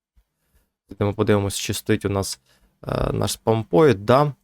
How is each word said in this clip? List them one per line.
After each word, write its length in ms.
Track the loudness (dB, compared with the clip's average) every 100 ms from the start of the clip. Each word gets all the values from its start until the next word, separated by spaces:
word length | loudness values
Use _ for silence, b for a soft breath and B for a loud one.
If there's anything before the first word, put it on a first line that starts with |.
| _ _ _ _ _ _ _ _ -16
Зайдемо, 240 | -4 -4
подивимося, 480 | 0 0 2 0 -6
чи 120 | -8
стоїть 320 | -6 -2 -2 0
у 40 |
нас, 300 | -2 -4 -8 _ _ _ _ -6
е, 220 | -4 -2
наш 180 | -2 -4
спампоїд. 720 | -4 -2 -2 0 4 4 2 2
Да, 280 | 2 2 -4